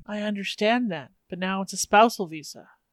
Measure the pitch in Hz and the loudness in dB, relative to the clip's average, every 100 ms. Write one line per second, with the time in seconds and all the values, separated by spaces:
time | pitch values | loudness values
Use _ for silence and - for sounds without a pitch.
0 | - 208 208 202 190 - 214 240 240 160 | -8 -4 -4 -4 -6 2 4 4 2 -2
1 | 131 _ _ 180 185 190 190 190 - 180 | -8 _ _ -6 -2 -2 -4 -4 2 6
2 | 233 - 175 156 139 - - _ _ | 6 2 -6 -8 -12 -16 -20 _ _